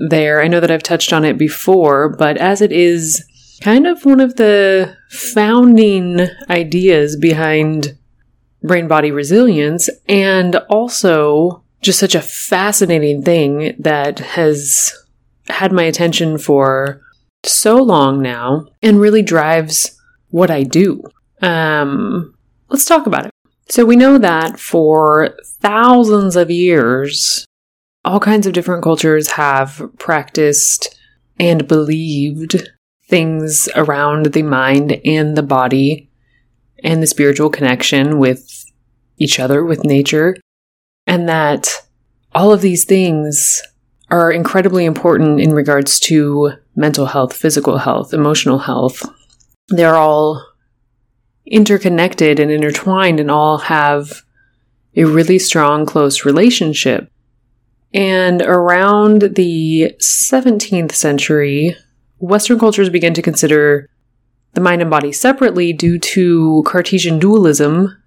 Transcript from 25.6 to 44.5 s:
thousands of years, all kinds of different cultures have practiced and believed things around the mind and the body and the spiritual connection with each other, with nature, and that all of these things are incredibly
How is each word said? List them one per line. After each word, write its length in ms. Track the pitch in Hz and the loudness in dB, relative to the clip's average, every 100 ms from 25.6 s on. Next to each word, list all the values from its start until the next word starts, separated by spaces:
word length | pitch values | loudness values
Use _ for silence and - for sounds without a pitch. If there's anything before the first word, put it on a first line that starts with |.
thousands 720 | 208 214 240 247 220 208 196 | -4 2 4 4 4 2 2
of 160 | 180 165 | 0 0
years, 960 | 175 180 165 120 127 143 151 - - - _ _ _ _ _ | 0 2 2 2 -2 -4 -4 -4 -6 -10 _ _ _ _ _
all 140 | - 196 | -4 0
kinds 260 | 208 214 202 | 2 0 0
of 40 | |
different 300 | 175 175 175 | -4 -4 -2
cultures 480 | 165 156 160 156 147 | -2 0 2 0 -2
have 580 | - 147 135 135 - - - | -4 -2 0 -2 -8 -18 -14
practiced 1000 | - 156 139 160 151 143 - - - _ _ _ _ - | -6 -4 -4 -2 0 0 -2 -4 -8 _ _ _ _ -4
and 300 | 175 160 143 | 0 0 0
believed 1000 | 156 151 156 160 147 143 151 160 180 - _ _ _ - | 0 0 -4 -4 -4 -4 -6 -6 -6 -6 _ _ _ -4
things 600 | 180 160 160 156 151 - - | -2 0 -4 -4 -4 -4 -2
around 500 | 151 143 147 151 151 | -2 -2 -2 0 0
the 160 | 156 | -2
mind 580 | 151 131 131 139 147 - | -2 -2 0 0 0 -4
and 320 | - 156 151 151 | -2 -2 -2 -2
the 80 | |
body 680 | 143 131 127 131 139 151 _ _ _ _ _ _ _ _ | -2 0 0 0 0 -4 _ _ _ _ _ _ _ _
and 180 | - 160 | -4 -2
the 60 | 151 | -2
spiritual 440 | - 143 143 151 | 0 0 2 -2
connection 680 | - 135 127 - 139 143 151 | -2 -2 -2 -2 0 0 2
with 480 | 131 127 - - - _ _ _ _ - | 0 0 -8 -20 -20 _ _ _ _ -6
each 220 | 151 - | -4 -2
other, 260 | 127 143 | 0 0
with 200 | 165 156 | 0 -2
nature, 520 | 147 139 143 156 165 190 _ _ _ _ _ _ - | 0 0 2 0 -2 -4 _ _ _ _ _ _ -4
and 220 | 175 170 | -2 -2
that 580 | 160 151 147 - - _ _ _ _ _ | -2 0 -2 -6 -10 _ _ _ _ _
all 180 | 165 202 | 0 2
of 100 | 202 | 2
these 220 | 190 175 | 2 -2
things 760 | - 190 180 156 151 147 - - - _ _ _ - | 0 0 0 -2 -4 -4 -2 -4 -8 _ _ _ -4
are 220 | 175 170 | 0 0
incredibly 540 | 165 160 | 0 -2